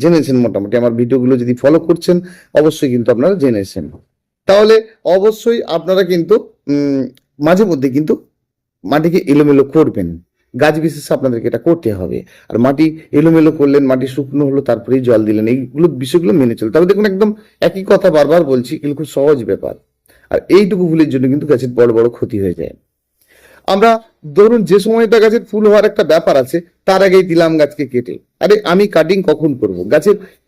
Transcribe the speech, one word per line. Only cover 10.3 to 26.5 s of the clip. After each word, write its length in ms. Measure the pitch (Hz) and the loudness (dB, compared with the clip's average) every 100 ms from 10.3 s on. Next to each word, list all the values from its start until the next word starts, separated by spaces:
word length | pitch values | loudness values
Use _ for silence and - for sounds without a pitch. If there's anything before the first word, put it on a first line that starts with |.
| _ _ | _ _
গাছ 200 | 123 151 156 | -2 -2 0
বিশেষে 260 | 156 147 - 143 | -4 -6 -6 -4
আপনাদেরকে 300 | 135 117 117 | -2 -4 -4
এটা 120 | 120 165 | -4 -2
করতে 240 | 170 113 98 | -2 -2 -6
হবে। 200 | 85 60 - _ - | -6 -8 -12 _ -8
আর 80 | 110 | -2
মাটি 220 | 123 143 156 156 - 147 | 0 0 -2 -2 -4 0
এলোমেলো 320 | 160 160 156 151 | 4 4 2 2
করলেন, 220 | 143 139 135 | 2 2 2
মাটি 160 | 131 131 | 0 -4
শুকনো 300 | 151 131 139 143 | -6 -6 -2 -2
হলো, 120 | 135 139 | -2 -2
তারপরেই 340 | 113 120 131 123 | -4 -2 -2 2
জল 120 | 110 107 | 2 2
দিলেন, 180 | 107 110 | 0 0
এইগুলো 340 | 131 123 143 170 131 | -2 -4 0 0 -2
বিষয়গুলো 300 | 131 175 175 185 | -4 -2 0 0
মেনে 140 | 123 110 | 0 -2
চলতে 140 | 110 151 | -2 0
হবে। 120 | 180 | 2
দেখুন, 140 | 196 214 | 0 -2
একদম 180 | 190 214 214 _ - 170 | 0 -2 -4 _ -4 -4
একই 160 | 190 190 | -2 0
কথা 180 | 196 190 156 | 2 2 2
বারবার 260 | 143 170 147 | 2 2 2
বলছি, 200 | 131 123 156 | -2 -4 -8
এগুলো 180 | 143 143 | -8 -8
খুব 100 | 151 147 | -6 -2
সহজ 220 | 143 139 101 | 0 0 -2
ব্যাপার। 240 | 95 62 - _ _ _ _ - | -6 -6 -12 _ _ _ _ -8
আর 80 | - - 175 | -6 2 2
এইটুকু 280 | 202 185 180 | 2 0 0
ভুলের 180 | 160 143 | 0 0
জন্য 120 | 127 131 | 0 0
কিন্তু 140 | 147 156 | -2 0
গাছের 220 | 123 127 123 | -2 -2 0
বড় 120 | 120 113 | 2 2
বড় 120 | 120 120 | 0 -2
ক্ষতি 200 | 104 107 | -6 -4
হয়ে 160 | 95 85 | -4 -6
যায়। 140 | - - _ _ _ _ _ _ _ _ - | -10 -14 _ _ _ _ _ _ _ _ -4
আমরা 220 | 196 226 226 - _ 151 147 | 2 2 2 -4 _ -4 2
ধরুন 240 | 214 240 185 | 4 4 2
যে 80 | 196 | 0
সময়টা 340 | 220 226 226 226 | 2 0 2 2
গাছের 200 | 220 226 - | 2 0 -4
ফুল 140 | 208 214 | -2 2
হওয়ার 220 | 208 208 | 4 2
একটা 120 | 208 160 | 0 0
ব্যাপার 220 | 160 185 143 | 0 2 0
আছে, 160 | 127 | 0